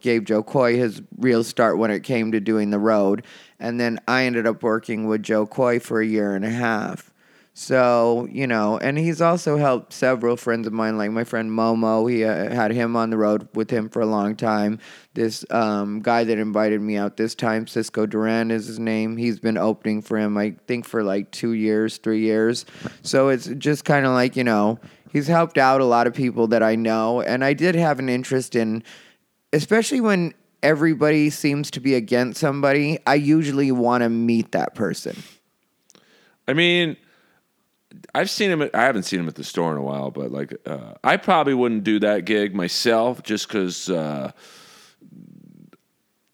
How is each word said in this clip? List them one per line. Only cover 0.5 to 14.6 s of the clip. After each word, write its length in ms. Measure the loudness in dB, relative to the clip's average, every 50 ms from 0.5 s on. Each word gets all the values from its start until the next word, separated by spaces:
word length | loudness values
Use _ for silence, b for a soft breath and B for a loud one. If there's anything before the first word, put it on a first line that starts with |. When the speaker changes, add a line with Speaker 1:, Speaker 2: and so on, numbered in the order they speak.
| 0 2 2 2 2
Speaker 1:
his 260 | 2 0 -2 -2 -6 -14 -18 -10 -2
real 260 | 0 2 2 2 2
start 340 | 0 0 2 2 2 2 2
when 120 | 0 0
it 140 | -2 -2 -4
came 280 | -2 -2 -2 -2 0 -2
to 60 | -2
doing 280 | 0 0 0 0 0 0
the 80 | 0 0
road. 440 | 2 2 4 4 4 2 2 0 B B B B B B B B
And 200 | -8 -6 -4 -2
then 200 | -2 -2 -2 -4 -4 -2
I 140 | 0 0 0
ended 220 | 0 0 0 0
up 160 | 0 -2 -2
working 460 | -2 -2 -2 -2 -2 -4 -6 -4 -2 -2
with 160 | -2 -2 -2
Joe 220 | 0 0 0 0 -2
Coy 320 | -2 0 0 0 0 0
for 220 | -2 -2 -2 -2
a 40 | 0
year 300 | 0 0 0 0 0 -2
and 80 | -2 -4
a 60 | -4
half. 640 | -4 -2 -2 -2 -2 -2 -4 -6 -10 -12 -16 -20 _ b b b b b b b b -18
So, 680 | -6 0 2 4 4 4 4 4 4 2 2 0 -2 -6
you 140 | -6 -6 -4
know, 320 | -2 0 0 0 0 0 0
and 220 | -2 -2 -2 0
he's 200 | -2 -2 0 2
also 380 | 2 2 2 2 0 0 0 2
helped 340 | 2 2 2 0 -2 -8
several 460 | -6 -2 0 2 2 2 2 0 0 0
friends 300 | 0 -2 -2 -2 -2 -4
of 60 | -4
mine, 220 | -2 -2 -2 -2 -2
like 100 | -2 -2
my 140 | -2 -4 -4
friend 260 | -4 -4 -4 -4 -2
Momo. 580 | -2 0 2 2 2 2 2 2 2 2 2 2
He, 160 | 2 0 0
uh, 280 | 0 0 0 -2 -2 -2
had 160 | 0 0 0
him 260 | 0 0 -2 0 0
on 140 | 0 0 0
the 80 | 0 0
road 300 | 2 2 2 0 -2 -4 -4
with 160 | -4 -4 -2
him 180 | -2 -4 -4 -4
for 100 | -4 -2
a 60 | -2
long 300 | 0 0 0 0 -2 -2
time. 420 | -2 -2 0 0 2